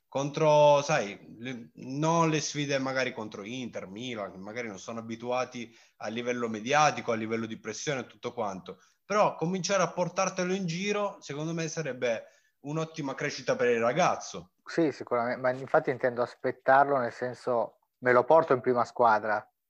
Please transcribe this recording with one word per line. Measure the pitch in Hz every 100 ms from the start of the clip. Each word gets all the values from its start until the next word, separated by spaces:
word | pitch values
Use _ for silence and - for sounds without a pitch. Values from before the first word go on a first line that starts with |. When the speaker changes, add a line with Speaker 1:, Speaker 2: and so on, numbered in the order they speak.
| _
Speaker 1:
contro, | 131 143 143 156 151 147 143
sai, | 135 156 101 98 - 107
le, | 123 127 117
non | - 120 135 156 170 165
le | 156
sfide | 143 143 143 139
magari | 131 131 127
contro | 117 107 107
Inter, | 101 127 120 104 95
Milan, | 98 127 113 98
che | 92
magari | 98 110 120
non | 95
sono | - 117
abituati | 113 113 120 123 123 123 113 - _ -
a | 110
livello | 113 120 123 117
mediatico, | 110 110 143 151 120 110
a | 113
livello | 110 113 113
di | 110
pressione | 110 107 - 135
e | 117
tutto | 110 123
quanto, | 117 104 95 90 90 _ _
però | - 202 175 -
cominciare | 165 185 170 196
a | 170
portartelo | - 175 185 190 185 180
in | 190 185
giro, | 165 202 208 202 -
secondo | - 143 156
me | 170 160
sarebbe | 160 147 127 123 110 - _ _ _
un'ottima | 139 156 160 - 143
crescita | 135 147 - 127 123
per | 123
il | 120
ragazzo. | 117 143 170 104 - 95 82 _ -
Speaker 2:
Sì, | - 160
sicuramente, | 123 113 120 117 123
ma | 127
infatti | 127 135 160 156
intendo | 127 131 120
aspettarlo, | 123 - 131 123 - 135 139 139
nel | 117
senso, | - 123 120 - 120 107 - _ _
me | 123
lo | 123
porto | 120 160 160
in | 131
prima | 117 123 113
squadra, | - 120 107 110 104 - _ _